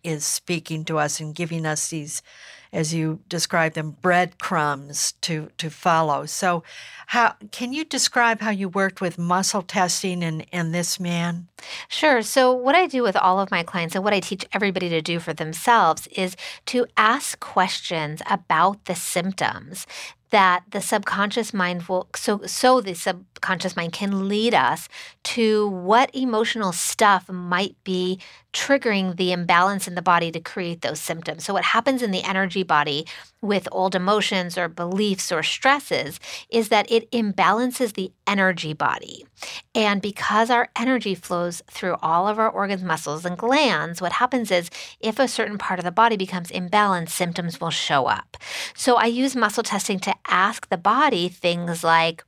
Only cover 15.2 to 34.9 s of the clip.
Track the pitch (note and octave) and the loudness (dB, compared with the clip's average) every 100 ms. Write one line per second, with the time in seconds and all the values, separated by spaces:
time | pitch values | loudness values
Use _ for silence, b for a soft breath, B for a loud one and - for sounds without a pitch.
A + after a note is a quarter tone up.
15.2 | E3 D#3 D#3+ D#3 - A#3 E3+ D#3 - - | -4 -6 -6 -2 4 6 6 2 -4 -4
16.2 | F#3 F#3 B B - B3 B3 - A3 C4+ | -4 -6 B B -4 -2 0 2 2 2
17.2 | - - - - F#3 - - E3 D3+ D3+ | -2 -8 -2 0 0 -2 -6 -4 -4 -6
18.2 | - G3+ - D#3+ F#3 G#3 - F3 - F3+ | -4 -2 2 4 4 2 -6 -6 -4 -2
19.2 | F3+ F#3+ A#2+ - C3 F#3 B B B B | -2 -2 -2 -4 -10 -14 B B B B
20.2 | _ G#3+ F#3 F3+ - G3+ - G#3+ G3+ F#3+ | _ 4 6 4 -2 -8 -2 -2 0 -2
21.2 | G#3 A#3 A3 G3+ F3+ F3+ F3 F#3 - - | 0 -2 -2 -2 -2 -2 -2 -4 -4 -4
22.2 | - G#3 F#3+ - B3+ B3+ G3 E3+ G3 F3+ | -2 -2 -4 2 6 6 2 -4 -4 -4
23.2 | - - - F3+ F#3 F3+ E3+ - G3+ G3 | -8 -8 -4 -2 -4 -4 -6 -4 -2 -2
24.2 | G3 G#3 A3+ F#3 C3 D#3+ - B B B | 0 0 2 4 2 0 -6 B B B
25.2 | - - A3 G#3+ G#3 F#3 F3+ A3+ C4+ C4+ | -6 0 2 2 0 -2 2 4 4 0
26.2 | C4 A3 A3+ A3+ G3 E3+ - - G#3+ F#3+ | -2 0 0 -2 -2 -2 -2 4 4 4
27.2 | - F3+ F3+ F3+ G3+ - - F3+ F#3 F#3 | 0 -8 -2 -2 -2 -6 -4 -2 -2 -4
28.2 | B B _ - - C#4 B3+ G3+ F#3 F3 | B B _ -4 0 2 2 0 0 0
29.2 | F3+ F3+ E3+ E3+ F#3+ G3 F#3+ F3 F3+ E3+ | 0 0 4 6 6 2 -4 -2 4 4
30.2 | E3+ E3 E3+ - F3 E3+ B2 D#3 - E3 | 2 -4 -8 -6 -6 -4 -6 -4 -6 -6
31.2 | D#3+ D3+ - G3 E3+ A3+ A3+ C4 A#3 F#3 | -6 -6 -2 0 2 2 2 0 0 -2
32.2 | - F#3+ F#3+ F#3+ F3 D3+ D3+ D3 D#3+ B | -2 0 0 -2 2 2 2 -2 -6 B
33.2 | B _ G#3 G3+ - F#3 F#3 F#3 F#3 G#3+ | B _ -2 0 -2 -2 0 2 2 2
34.2 | - G3 F3 F3 E3+ E3+ F3 | 2 -2 -2 -2 -4 -4 -4